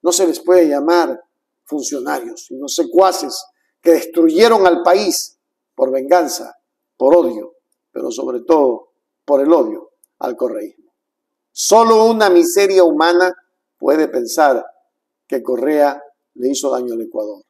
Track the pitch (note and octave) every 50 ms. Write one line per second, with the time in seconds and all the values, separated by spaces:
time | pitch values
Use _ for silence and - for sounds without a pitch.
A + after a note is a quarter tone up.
0 | - E3+ F3 F#3+ F#3+ E3+ C#3+ - - E3+ F#3 F3+ E3+ D3+ C#3+ C#3+ C#3+ D#3+ F3 F3
1 | E3 C#3 C3 A#2 _ _ _ _ _ _ _ _ _ _ D3+ D3 B2+ - D3 C3+
2 | B2 D3 D3+ C3+ A#2 A#2 A2+ - - _ C3 C3 C#3+ C#3 - - D#3+ A#2+ - F3+
3 | F#3+ F#3 F3+ - D#3 C3+ - - - _ _ _ _ _ _ _ _ E3+ E3 D#3+
4 | - - E3 E3+ E3 D#3+ D#3 F3 A3 A#3 A3+ G#3 F#3+ F3+ E3+ E3+ F3 F3 F3+ G3
5 | G#3+ F3+ - - - - _ _ _ _ _ _ _ _ _ - C3 C3 C3 C3+
6 | C3 C#3 F3 F3+ D#3+ C#3 - - A#2 - - _ _ _ _ _ _ _ _ _
7 | B2+ C3+ E3 F3 D#3 B2 A2+ G#2+ G#2+ - _ _ _ _ _ _ _ _ _ -
8 | B2+ B2+ A2+ A#2+ C#3 C3 B2 B2 A#2 - E3 D#3 C#3+ B2+ A#2 A2+ - _ _ _
9 | _ _ _ _ _ - C#3+ C3+ C#3 D3+ E3+ D#3+ B2+ A2 G#2+ - - _ _ _
10 | _ _ _ _ - - A#2+ - B2+ A#2+ G#2+ G#2 G#2 G#2 _ _ _ _ _ _
11 | _ _ _ _ _ _ _ _ _ _ _ - - - G3+ A3+ A#3 A3+ A3+ A3
12 | A3 A3+ A#3 A3 G#3+ G3 F3+ F3 E3 E3+ - G3+ G3+ F#3+ F#3+ F#3 F3+ E3 D3+ D3+
13 | D#3+ E3+ F3 F3 F#3 F3+ F3+ _ _ _ _ _ _ _ _ _ - - C#3+ D#3
14 | D#3 - - B2+ A#2+ A#2 - - D3+ C#3+ B2+ A2+ - - _ _ _ _ _ _
15 | _ _ _ _ _ _ C#3+ C3 A#2 B2+ B2+ A#2 B2+ D3 D3+ D3 C#3+ C#3+ C3+ -
16 | - - _ _ _ _ _ - B2 C3 C#3 - - C#3 B2+ B2+ B2 B2 A#2 A2+
17 | A2+ - - G#2+ G#2+ G#2 G#2 F#2+ _ _